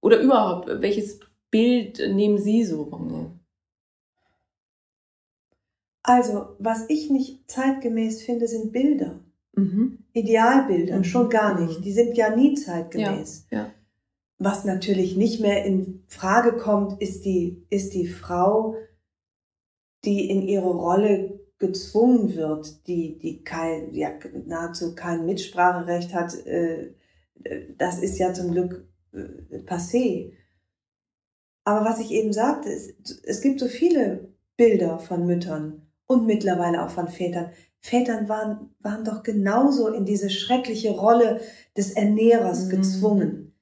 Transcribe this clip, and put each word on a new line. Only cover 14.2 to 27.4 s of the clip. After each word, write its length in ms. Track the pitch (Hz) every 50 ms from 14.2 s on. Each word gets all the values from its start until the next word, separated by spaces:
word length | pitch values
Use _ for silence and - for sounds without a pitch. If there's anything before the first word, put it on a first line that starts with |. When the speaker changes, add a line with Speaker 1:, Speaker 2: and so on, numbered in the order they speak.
| _ _ _ _
Speaker 2:
Was 260 | 190 196 202 - -
natürlich 520 | 202 190 185 - 208 196 185 185 180 - 190
nicht 220 | 220 226 226 226
mehr 240 | 214 202 202 202 202
in 380 | 202 190 185 180 - - - _ _
Frage 460 | - - - 185 202 233 233 233 226
kommt, 480 | 233 - 220 208 202 202 196 196 -
ist 240 | 208 190 - - -
die, 380 | 202 185 180 170 175 175 - - _
ist 240 | 208 202 190 196 -
die 140 | 185 175 175
Frau, 680 | 175 - - - 180 175 180 196 214 220 220 220 220 220 220 _ _ _ _ _ _ _ _ _ _ _ _ _ _ _ _ _ _ _ _ _ _ _ -
die 240 | 208 202 202 - -
in 140 | 196 196 190
ihre 260 | 190 202 196 180 180
Rolle 680 | 175 170 170 170 180 196 214 214 202 190 190 - - - - _ _ _
gezwungen 800 | - 180 185 - - - - 208 233 254 254 233 208 - -
wird, 520 | 165 156 151 156 156 151 - - _ _ -
die, 300 | 180 170 160 156 151 -
die 260 | - 165 151 - -
kein, 520 | - 165 165 165 165 160 156 - 156 151
ja, 160 | 151 151 151 151 151 - - - - -
nahezu 480 | 160 170 165 170 170 170 - 180 170 170
kein 320 | - - 175 170 165 165
Mitspracherecht 880 | 170 202 180 - - - 180 175 180 180 175 170 175 175 175 175 175 180
hat. 220 | 175 170 175 170 - -
Äh, 460 | - - 170 170 165 165 160 - - - _ _ _ _ _ _ _ _ _